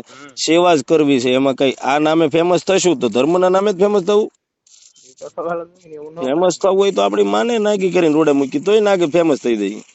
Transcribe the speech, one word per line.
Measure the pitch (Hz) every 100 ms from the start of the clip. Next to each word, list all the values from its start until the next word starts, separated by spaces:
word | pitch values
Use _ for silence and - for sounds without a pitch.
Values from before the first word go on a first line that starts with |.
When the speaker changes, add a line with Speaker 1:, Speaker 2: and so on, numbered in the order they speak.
Speaker 1:
હમ. | - 131 143 127
Speaker 2:
સેવા | - 165 180 160
જ |
કરવી | - 160 143 135
છે. | 127
એમાં | 127 139
કઈ | 127 139 -
આ | 127 147
નામે | 151 160 156
ફેમસ | 160 175 170
થશું | - 190 175 139
તો | 120
ધર્મના | 113 139 180 185
નામે | 190 208
જ | 175
ફેમસ | 202 208
થવું? | 175 208 220 - _ _ _ _ _ _
Speaker 1:
ઈ | 131
તો | 131 147
સવાલ | - 170 170
જ | 170
નહીં, | _ 170
એવું | 151 151
ન | 160
Speaker 2:
ફેમસ | 131 156 180
Speaker 1:
થાય. | -
Speaker 2:
થવું | 190
હોય | 190 196
તો | 190
આપણી | 202 208
માને | 202 208 233 233
નાગી | 208 208 185
કરીને | 175 165
રોડે | 151 151
મૂકી | 139 139 151
તોય | 160 220
નાગી | 202 196 165
ફેમસ | 170 165 127
થઈ | 123 113
જાય. | 98 107 -